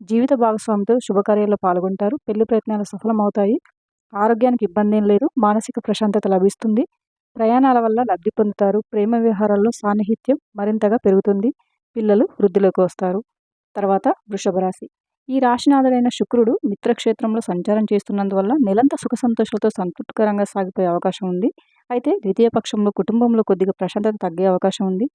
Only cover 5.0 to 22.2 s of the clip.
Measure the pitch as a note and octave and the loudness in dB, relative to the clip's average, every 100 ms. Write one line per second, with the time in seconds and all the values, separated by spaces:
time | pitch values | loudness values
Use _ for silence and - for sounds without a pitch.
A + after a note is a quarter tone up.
5 | G#3 G3+ D4 - G#3 G#3+ - A#3+ - G#3 | 2 2 2 0 0 0 -2 -8 -4 -2
6 | G#3+ G#3 G3+ F#3+ G3 - A3+ G#3+ E4+ _ | 0 0 0 2 2 0 -2 -2 -2 _
7 | _ _ _ - A3 B3 C4+ B3 A3+ A3 | _ _ _ -2 0 2 4 2 2 0
8 | B3 F3 G#3+ - G#3 - G3 G#3 - G#3+ | 0 -2 -2 -2 -2 0 0 0 -2 -2
9 | G#3 A#3 A3+ G3+ G#3+ G3+ A3 - G#3 G#3 | 0 2 2 2 2 2 2 0 -2 -2
10 | G3+ A3+ - D4 - G#3 G#3 A3 G#3 A3+ | 0 -2 0 -2 -4 -6 -4 0 0 2
11 | G3 F#3+ G3+ G3+ A#3 - _ _ _ A3+ | 2 2 2 0 0 -4 _ _ _ -4
12 | G#3+ G3+ C#4+ - G3+ G3 F#3+ F3+ F3+ - | 2 2 2 0 0 2 2 2 0 0
13 | F#3 F#3+ - _ _ _ _ - G3 G3 | -4 -4 -8 _ _ _ _ -6 0 0
14 | C4+ - - G3+ G3+ F3+ F#3 - - _ | 0 -2 -6 -6 -2 -2 -2 -4 -14 _
15 | _ _ - C4 B3+ B3 C#4+ C4+ C4 B3 | _ _ -6 0 0 2 2 4 4 2
16 | B3 - G3+ A#3+ A3+ G4 G#3+ G3 A3+ A#3 | 0 -2 -2 2 2 0 -2 -4 -2 -2
17 | A3+ A3 A3 A3 A3+ F3+ F3+ G#3 G#3+ G3+ | -2 -2 -2 -4 -4 -4 -2 0 0 -2
18 | - G3+ G3 F#3+ G3 D4+ G#3 G3 C#4 D#4+ | -2 -4 -2 0 0 0 2 2 0 -2
19 | - A#3+ B3 A3+ A3 G#3+ A3 G#3+ F3+ - | -4 -2 -2 -2 -2 0 -2 -2 -6 -6
20 | - - G#3+ G3+ G3+ G#3 F#3 - F#3 F3 | -10 -2 0 0 -2 -4 -6 -2 0 0
21 | F#3+ - F#3+ F3+ A3+ - _ _ _ B3 | -2 -4 -4 -2 -2 -4 _ _ _ -4
22 | C#4+ G4+ | -2 -2